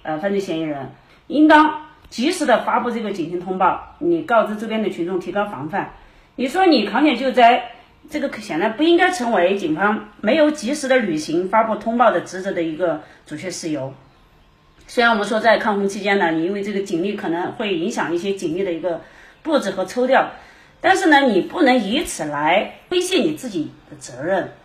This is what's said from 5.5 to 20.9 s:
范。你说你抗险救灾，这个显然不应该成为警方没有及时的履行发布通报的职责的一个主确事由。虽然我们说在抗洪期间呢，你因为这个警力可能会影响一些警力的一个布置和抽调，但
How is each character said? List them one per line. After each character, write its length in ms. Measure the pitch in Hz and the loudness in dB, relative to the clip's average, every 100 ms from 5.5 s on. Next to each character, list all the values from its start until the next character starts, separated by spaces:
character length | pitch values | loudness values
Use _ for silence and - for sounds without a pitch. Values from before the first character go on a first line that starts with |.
| 127 151 | -6 -6
范。 240 | 196 - - - _ _ - | -6 -6 -12 -20 _ _ -6
你 100 | 254 | -2
说 180 | 339 381 | 2 4
你 220 | 269 202 | 4 2
抗 160 | 220 | 2
险 120 | 302 226 | 2 2
救 120 | 262 | 0
灾， 340 | 247 233 247 - - - _ - | 6 6 6 -2 -16 -20 _ -10
这 100 | 247 | -6
个 120 | - - | -6 -8
显 180 | - 151 | -6 -2
然 180 | 214 214 | -2 2
不 60 | |
应 160 | 320 339 | 4 4
该 140 | 370 | 4
成 200 | - 233 | 0 0
为 240 | 202 175 202 | 2 2 2
警 200 | 160 156 | -2 0
方 340 | 202 214 - - | 0 0 -6 -6
没 160 | 208 311 | 0 4
有 120 | 302 | 2
及 240 | 302 214 | 2 -4
时 140 | 294 262 | -4 2
的 100 | 262 | 2
履 180 | 202 151 | 2 -4
行 320 | - 160 185 | -2 -2 2
发 120 | 226 | 2
布 140 | 226 202 | 2 -2
通 240 | 226 240 | -2 4
报 100 | 226 | 4
的 120 | 180 | 2
职 200 | 156 180 | -4 -8
责 100 | 190 | -6
的 120 | 175 | -4
一 120 | 165 160 | -4 -2
个 280 | 175 151 - - - | -2 -2 -8 -20 -16
主 100 | 151 | -12
确 140 | 185 | -10
事 180 | 175 165 | -8 -6
由。 240 | 147 131 131 _ _ _ _ _ _ _ _ - | -6 -8 -12 _ _ _ _ _ _ _ _ -6
虽 160 | - | 2
然 100 | 233 | 2
我 40 | 214 | 2
们 100 | 202 | 0
说 120 | 220 | 0
在 200 | 226 208 | 4 4
抗 160 | 226 202 | 2 0
洪 120 | 196 | -2
期 140 | 202 | -2
间 160 | 196 202 | 0 2
呢， 140 | 170 | 2
你 120 | 160 | 0
因 80 | 170 | -2
为 120 | 202 | -2
这 100 | 202 | -4
个 80 | 196 | -4
警 220 | 196 165 | -4 -2
力 100 | 196 | -2
可 160 | 208 170 | -4 -4
能 220 | 170 160 | -4 -4
会 260 | - 214 170 | -6 -4 -2
影 140 | 185 | -2
响 220 | 233 156 | -4 -4
一 40 | 175 | -2
些 160 | 196 | -4
警 220 | 196 170 175 | -4 -4 -4
力 80 | |
的 100 | 180 | -4
一 60 | 165 | -4
个 220 | 175 160 - - - _ | -4 -6 -10 -20 -20 _
布 160 | 302 285 | -2 -2
置 100 | 202 | -2
和 140 | 185 185 | -6 -4
抽 200 | 247 254 | -2 2
调， 260 | 247 - - - - - _ | 2 2 -6 -20 -20 -20 _
但 140 | 330 | 0